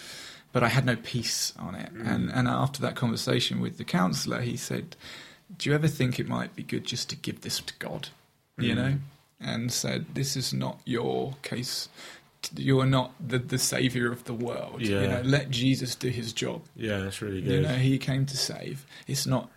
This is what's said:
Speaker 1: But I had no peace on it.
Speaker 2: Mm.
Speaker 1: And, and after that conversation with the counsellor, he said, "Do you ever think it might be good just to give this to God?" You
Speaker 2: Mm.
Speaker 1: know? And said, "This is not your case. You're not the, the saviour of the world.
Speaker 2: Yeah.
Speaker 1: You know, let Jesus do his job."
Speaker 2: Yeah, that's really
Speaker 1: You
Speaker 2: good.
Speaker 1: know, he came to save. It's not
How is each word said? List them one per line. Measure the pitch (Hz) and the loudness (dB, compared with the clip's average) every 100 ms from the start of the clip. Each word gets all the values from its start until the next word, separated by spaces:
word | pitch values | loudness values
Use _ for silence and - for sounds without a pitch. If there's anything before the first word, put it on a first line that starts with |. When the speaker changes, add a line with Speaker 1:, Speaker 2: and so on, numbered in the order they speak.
| - - - - - | -16 -14 -16 -18 -2
Speaker 1:
But | 123 | 4
I | 117 | 6
had | 123 127 | 6 4
no | 113 | 2
peace | - 120 113 - - - | -2 -2 -2 -2 -2 -4
on | 87 92 | -10 -8
it. | - | -10
Speaker 2:
Mm. | 110 - | -6 -2
Speaker 1:
And, | 120 60 | 0 2
and | 127 123 | 2 2
after | 123 127 - | 2 0 0
that | 123 - | -2 0
conversation | 120 113 - 127 - - | 0 2 2 2 2 0
with | 117 - | -2 -4
the | |
counsellor, | - 180 180 143 - - | -2 2 2 2 -2 -2
he | 120 120 | -2 -4
said, | - 62 - - - - - - - 185 | -4 -4 -6 -14 -16 -16 -18 -20 -18 -4
"Do | 139 | 2
you | 147 | 4
ever | 156 | 4
think | - 127 127 | 4 2 2
it | - | -2
might | 120 120 - | -2 -4 -8
be | |
good | 113 123 - | -4 -4 -2
just | 131 - | -4 -6
to | - | -6
give | - - | -6 -6
this | - - | -6 -6
to | - - | -6 -8
God?" | - - - - _ _ _ - | -8 -6 -8 -14 _ _ _ -2
You | 120 | 0
Speaker 2:
Mm. | 120 | 2
Speaker 1:
know? | 131 139 - - _ _ | 2 0 -2 -14 _ _
And | - 117 120 | -6 -4 -2
said, | - 127 127 - | -2 -2 -2 -4
"This | 139 139 135 | -4 -2 -2
is | 123 | -2
not | - 131 - - | -2 -2 -4 -4
your | 117 - 90 92 135 | -2 0 0 -2 -6
case. | - 117 131 - - - - - _ _ - - | -6 -6 -4 -6 -8 -12 -18 -18 _ _ -10 -2
You're | 135 131 131 | 4 4 6
not | 135 127 - 127 | 4 2 -6 -2
the, | 127 | -2
the | 123 131 | 0 0
saviour | - 127 127 123 120 | 0 2 2 2 0
of | 120 - | -2 -6
the | |
world. | 117 117 123 - 139 | -4 -4 -4 -6 -2
Speaker 2:
Yeah. | 110 98 | 2 4
Speaker 1:
You | 98 | 4
know, | 98 127 | 4 4
let | 139 139 | 4 2
Jesus | 123 131 131 123 - | 2 4 4 0 -2
do | 127 | -2
his | 120 113 | -2 -4
job." | - 127 120 - - | -2 -2 -4 -10 -6
Speaker 2:
Yeah, | 110 101 | -2 0
that's | 95 - | -2 -4
really | 107 95 | -4 0
Speaker 1:
You | 131 | 2
Speaker 2:
good. | 139 | 4
Speaker 1:
know, | 147 127 | 4 4
he | 131 135 | 4 4
came | - 135 135 | 2 0 0
to | - | 0
save. | - - - 135 - - - | -2 -4 -8 -8 -12 -14 -4
It's | 135 135 | -2 2
not | 131 - | 0 0